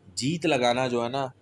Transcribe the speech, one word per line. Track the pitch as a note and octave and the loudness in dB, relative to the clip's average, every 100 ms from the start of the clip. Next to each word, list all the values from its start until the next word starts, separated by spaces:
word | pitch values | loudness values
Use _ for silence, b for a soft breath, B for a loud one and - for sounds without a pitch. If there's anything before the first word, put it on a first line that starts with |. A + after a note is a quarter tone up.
| - - | -14 -4
जीत | B2 E3+ E3 | -2 0 0
लगाना | C#3 A#2+ B2 C3 | 2 2 2 0
जो | A#2+ | -2
है | A#2 | -2
ना | C3+ C3 - | -4 -6 -10